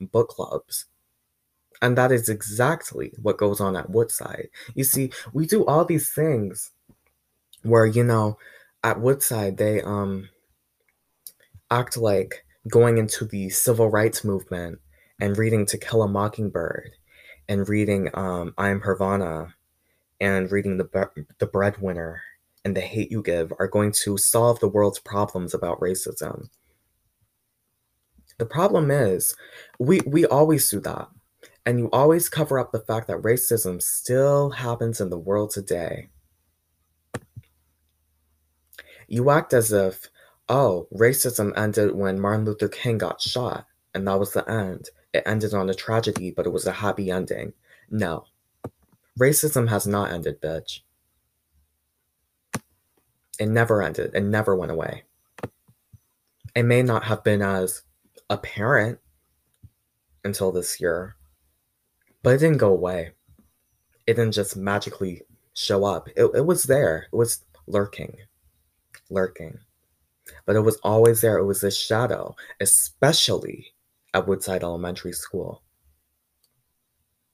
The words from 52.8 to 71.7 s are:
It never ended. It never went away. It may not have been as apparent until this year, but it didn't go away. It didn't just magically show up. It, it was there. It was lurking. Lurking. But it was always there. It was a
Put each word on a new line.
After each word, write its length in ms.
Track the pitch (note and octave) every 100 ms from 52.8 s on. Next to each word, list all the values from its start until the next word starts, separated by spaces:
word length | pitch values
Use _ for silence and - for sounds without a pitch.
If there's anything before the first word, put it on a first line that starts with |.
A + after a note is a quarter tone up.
| _ _ _ _ _ -
It 80 | G#2+
never 360 | A#2 A#2 G#2+
ended. 280 | D#2 D2+ -
It 80 | -
never 340 | G2+ G#2+ G#2 F#2+
went 160 | E2
away. 320 | D#2+ D#2+ - _ _ _ - - _ _ _ _ - _ _ _ _ -
It 100 | B2
may 180 | A#2+ B2
not 220 | B2+ A2
have 200 | A2 G#2+
been 180 | A2 G#2
as 400 | G2 F#2+ F#2 - _ _ _ _ -
apparent 680 | G2+ - - A2+ C3+ A2 - _ _ _ _ _ _ - _ _ _ _ _
until 280 | G2+ G2+ F#2+
this 280 | F2+ F2 -
year, 360 | F2 E2+ G2 - _ _ _ _ _ _ _ _ _ _
but 120 | B2+
it 40 | C#3
didn't 200 | D#3+ C#3
go 120 | G#2+
away. 400 | F2+ F2+ F2+ E2 _ _ _ _ _ _ _ _ _ -
It 80 |
didn't 180 | A#2 A2+
just 240 | G#2 G2 G2
magically 640 | G2 G#2 - - F#2+ E2 - _ _
show 300 | - - G2
up. 240 | G2+ E2+ - -
It, 80 | A#2+
it 120 | A#2 D#3
was 180 | F3
there. 420 | C3 C3+ G2+ D#2+ -
It 40 | -
was 280 | A#2 - _ _ -
lurking. 500 | G2+ G2+ - - - G#2 _ _ _ _ _ _ - _
Lurking. 480 | F#2+ F#2 - D#2+ - _ _ _ _ _ _ - - -
But 100 | G#2
it 40 |
was 160 | A2 A2
always 380 | G2+ A2 A#2 A2+
there. 180 | A2+ F#2+
It 60 |
was 180 | G2 G2
a 80 | G2